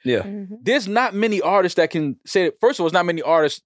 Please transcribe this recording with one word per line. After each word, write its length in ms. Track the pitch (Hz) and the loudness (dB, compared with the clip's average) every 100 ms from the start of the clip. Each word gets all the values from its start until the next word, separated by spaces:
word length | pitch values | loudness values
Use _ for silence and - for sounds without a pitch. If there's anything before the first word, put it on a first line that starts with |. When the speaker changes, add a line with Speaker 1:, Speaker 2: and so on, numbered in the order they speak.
Speaker 1:
Yeah. 160 | 127 110 | -2 -2
Speaker 2:
Mm-hmm. 340 | 101 202 190 214 | -2 -10 -12 -8
Speaker 3:
There's 240 | 127 269 190 | -2 -2 0
not 260 | 220 254 | -2 -2
many 260 | 196 220 202 | 0 -2 0
artists 360 | 160 196 180 - | 2 2 2 2
that 140 | 160 | 0
can 260 | 165 147 - - | 0 -4 -6 -2
say 180 | 196 170 | 0 0
it. 80 | - | 2
First 180 | 226 285 | 0 2
of 40 | |
all, 40 | 165 | 0
there's 40 | |
not 140 | 180 175 | 0 0
many 160 | 165 | -2
artists 400 | - 165 151 - | 0 2 2 -2